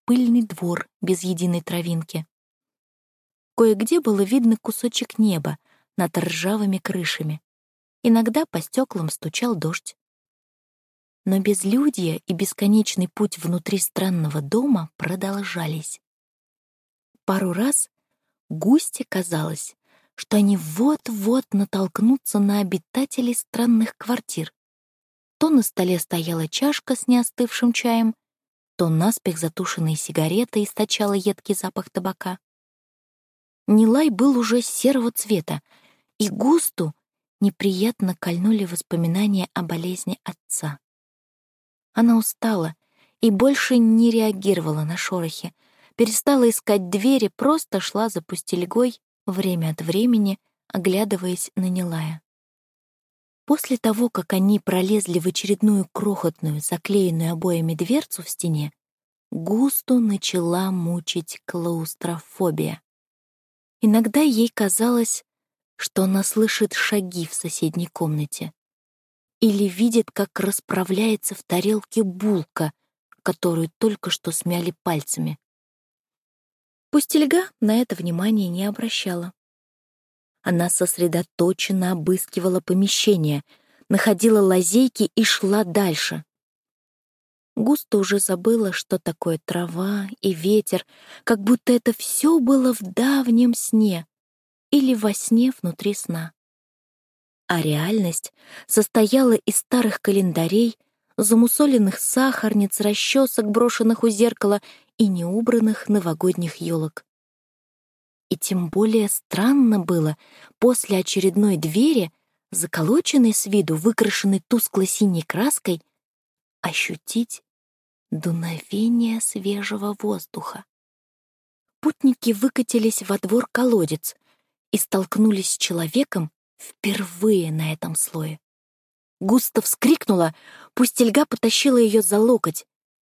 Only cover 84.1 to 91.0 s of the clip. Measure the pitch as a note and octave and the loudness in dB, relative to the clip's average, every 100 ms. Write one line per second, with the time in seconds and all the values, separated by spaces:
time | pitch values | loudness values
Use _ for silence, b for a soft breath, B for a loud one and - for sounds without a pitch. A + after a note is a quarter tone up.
84.1 | G3 A3+ G#3+ F#3+ F#3 F3 A3+ C4 - G3+ | 4 4 6 6 4 4 4 4 2 -2
85.1 | - G#3+ - F#3+ G#3 F#3 G3+ F#3+ D3+ - | 0 0 0 0 0 0 0 0 -2 -4
86.1 | D#3+ - _ _ _ _ _ _ _ _ | -8 -12 _ _ _ _ _ _ _ _
87.1 | _ _ _ _ - A3 D4 - G#3 F#3+ | _ _ _ _ -2 0 0 0 0 0
88.1 | G3+ - F3+ A3+ A#3 G3 - - F#3 - | 0 -2 0 0 2 0 -6 -4 -4 -4
89.1 | D#3+ F3 D#3+ - F3 E3+ E3+ F#3+ G3+ G3 | -4 -4 -4 -4 -6 -4 -4 -4 -4 -6
90.1 | A#3 G3 E3 F3+ G#3+ - F3+ B B | -4 -4 -2 2 2 2 -4 B B